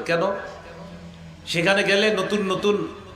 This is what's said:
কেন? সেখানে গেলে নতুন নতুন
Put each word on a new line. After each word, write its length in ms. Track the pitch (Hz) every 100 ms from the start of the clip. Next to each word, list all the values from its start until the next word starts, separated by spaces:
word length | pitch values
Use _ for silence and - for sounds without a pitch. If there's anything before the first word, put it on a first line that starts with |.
কেন? 180 | - 170 196 196 - - - - - - - - - - -
সেখানে 360 | 170 180 202
গেলে 280 | 185 202 208
নতুন 400 | 190 - 202 190
নতুন 380 | 185 208 202 160 - -